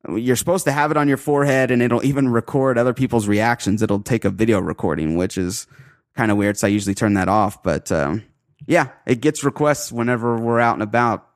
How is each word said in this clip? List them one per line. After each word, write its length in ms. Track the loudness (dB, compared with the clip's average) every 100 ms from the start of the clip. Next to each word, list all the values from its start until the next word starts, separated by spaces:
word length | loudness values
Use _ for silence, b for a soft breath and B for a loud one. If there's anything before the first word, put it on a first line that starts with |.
| -6
you're 280 | -4 0 -2
supposed 300 | 0 0 0
to 40 |
have 220 | 0 2
it 40 | 2
on 120 | 2
your 80 | 0
forehead, 560 | 2 2 2 2 2
and 100 | 2
it'll 220 | 2 2
even 240 | 0 0 2
record 500 | 0 0 0 2 2
other 160 | 0
people's 320 | 0 0 0 2
reactions. 560 | 2 2 0 -2 0
It'll 160 | 0 -2
take 260 | -2 -2
a 60 | -2
video 300 | 0 2 2
recording, 560 | 0 -4 -4 -2 -2 -2
which 200 | -2 -4
is 300 | -6 -6 -12 b b b b -4
kinda 200 | 0 2
weird, 200 | 0 0
so 120 | 0
I 20 |
usually 240 | 0 -2
turn 200 | -2 0
that 140 | 2 2
off. 360 | 2 0 -2
But, 260 | -4 -4 -2
um, 320 | -2 -2 -4 -10 _ _ _ -2
yeah, 240 | 0 0 -6 -4
it 140 | 0
gets 220 | 0 0
requests 480 | -4 0 0 0 -6
whenever 460 | -4 -2 0 -2 -2
we're 220 | 0 2
out 140 | 2
and 80 | 0
about. 420 | -2 0 0 -2 _